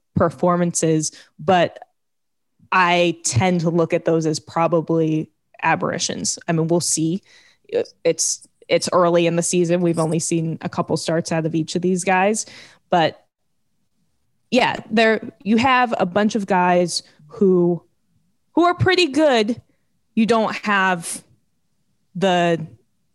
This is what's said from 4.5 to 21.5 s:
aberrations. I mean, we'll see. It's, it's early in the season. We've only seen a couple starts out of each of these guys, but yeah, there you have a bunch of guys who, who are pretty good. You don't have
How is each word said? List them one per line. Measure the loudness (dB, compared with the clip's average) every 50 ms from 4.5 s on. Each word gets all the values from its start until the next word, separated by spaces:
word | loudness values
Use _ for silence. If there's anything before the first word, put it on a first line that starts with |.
| -4 -2 0 2 0 0 0 0 0 0 0 0 0 -2 -4 -6 _ _ _ _ _ -6 -2
aberrations. | -2 -2 0 -2 -4 -4 -4 -6 -6 -6 -6 -6 -8 -8 -8 -6 -4
I | -2
mean, | -2 0 0
we'll | 0 0
see. | 0 -2 -2 -2 -2 -2 -4 -4 _ _ -20 -20 _ _ _ _ _ -6 -4 -4 -4 -4 _ _ -2
It's, | -2 -2 0 -2 -4 -6 -8 -10 -20 _ _ _ -2
it's | -2 0 0 0 0
early | 2 2 4 4 2 2
in | 2 0
the | -2 -2
season. | 0 0 0 0 2 0 0
We've | 0 0 0 0
only | -2 -2 -2 -4
seen | -2 -2 -2 -2 -2 -4 -6 -6
a | -8 -8
couple | -6 -6 -4 -2 -4 -4
starts | -2 -2 -2 -2 -2 -2 -4
out | -4 -4
of | -2 -2
each | -4 -4 -4 -6
of | -4 -2
these | -2 -2 -2 0
guys, | 0 0 2 2 0 0 -2 -6 -12 -14 -20 -20 -20 -20 _ _ -2
but | 0 0 0 0 -2 -6 _ _ _ _ _ _ _ _ _ _ _ _ _ _ _ _ _ _ _ _ _ _ _ _ _ -2
yeah, | 0 2 2 2 -2 -4 -8 -4
there | 0 2 2 2 2 0 -4 -10 -18 _ -2
you | 0 0
have | 2 2 2 2 2 2 0 0 -2
a | -4
bunch | -2 0 0 0 0 -2
of | -2 -4
guys | -2 0 2 2 2 2 2 2 0 -4 -8 -10 _ _ _ -20 -16
who, | -4 0 2 2 4 4 2 0 0 -4 _ _ _ _ _ _ _ _ _ _ _ _ _ _ -2
who | 2 2
are | 2 2
pretty | 2 0 0 2 2 2
good. | 0 2 2 2 4 4 2 0 -2 -4 -8 _ _ _ _ _ _ _ _ _ _ -2
You | -2 2
don't | 2 2 0 0 -2 -4
have | -6 -4 0 0 2 2 2 0 -2 -4 -10 -12 -12 -14 _ _ _ _ _